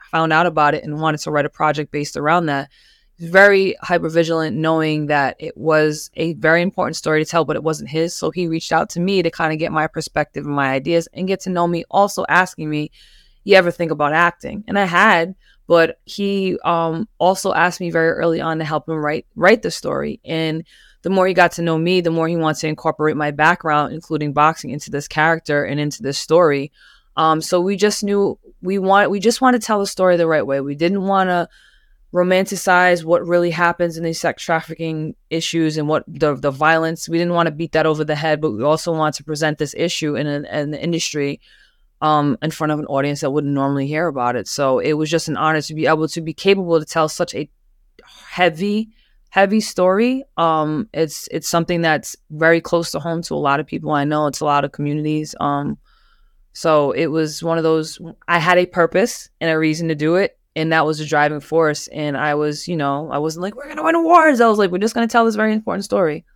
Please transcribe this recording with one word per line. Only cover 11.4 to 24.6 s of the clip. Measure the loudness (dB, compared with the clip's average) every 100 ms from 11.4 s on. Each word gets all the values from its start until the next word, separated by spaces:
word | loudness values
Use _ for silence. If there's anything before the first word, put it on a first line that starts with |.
to | -4
know | -2 0
me, | -2 -2
also | 2 2 0 0
asking | 2 2 -2 -6
me, | -4 -6 _ -20 -20 _ _
"You | 4
ever | 6 6
think | 0 -4
about | 0 0
acting?" | 2 2 0 -12 -10 -4
And | -2
I | 2
had, | 4 6 4 2 -6 _ _ 2
but | 4 4 0
he, | -14 -6 -2 -2 -2 -2
um, | -2 0 0 -4 -8 -2
also | 0 0 0
asked | 2 0 0
me | -4
very | 0 0
early | 2 0 0
on | -2 -4
to |
help | -2 -4 -4
him | -4
write, | -2 -4 -8 0
write | 4 4
the | 2
story. | -6 -6 -4 -4 -8
And | -8 -4 -4 -4 -8 _ -20 _
the | -2
more | 2 2
he |
got | 4 2
to | 2
know | -2 0
me, | 2 2
the | 2
more | 0 0
he | 0
wants | 0 -2
to | -4
incorporate | -2 -4 0 0 0
my | -2
background, | 2 2 2 0 0 0
including | -6 -6 -4 -2
boxing, | 2 2 2